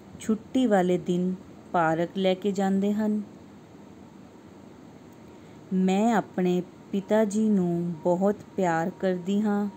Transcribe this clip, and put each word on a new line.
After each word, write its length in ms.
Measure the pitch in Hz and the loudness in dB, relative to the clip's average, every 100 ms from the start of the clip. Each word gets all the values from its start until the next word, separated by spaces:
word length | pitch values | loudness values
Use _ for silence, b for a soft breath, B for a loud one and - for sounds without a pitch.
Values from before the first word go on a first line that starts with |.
| - - | -20 -10
ਛੁੱਟੀ 460 | - 220 - 262 240 | -4 -4 -2 0 4
ਵਾਲੇ 320 | 196 180 180 | 4 4 0
ਦਿਨ 380 | 160 175 180 185 - - - | 0 0 0 -4 -10 -20 -4
ਪਾਰਕ 380 | 180 160 160 170 196 | 0 2 2 -2 0
ਲੈ 160 | 185 | 0
ਕੇ 180 | 185 202 | 0 -2
ਜਾਂਦੇ 420 | 196 196 196 202 | 0 0 2 0
ਹਨ। 280 | 208 214 214 202 - - - - - - - - - - - - - - - - - - - - B B B - | 0 0 -2 -6 -14 -20 -20 -20 -20 -20 -20 -20 -20 -20 -20 -20 -20 -20 -20 -20 -20 -20 -20 -20 B B B -4
ਮੈਂ 420 | 185 185 190 233 208 | 0 2 2 2 2
ਆਪਣੇ 480 | - - 180 180 180 - - | -2 -2 0 0 -2 -12 -6
ਪਿਤਾ 340 | 202 - 214 214 | -6 0 2 2
ਜੀ 240 | 208 220 | 2 2
ਨੂੰ 440 | 202 175 170 175 156 | 2 2 0 -2 -2
ਬਹੁਤ 320 | 175 180 202 208 - - | 0 2 2 0 -6 -2
ਪਿਆਰ 340 | 180 165 175 | 0 0 -2
ਕਰਦੀ 520 | - 190 185 175 202 | -2 -2 -2 -2 0
ਹਾਂ। 280 | 214 202 208 | 0 0 -4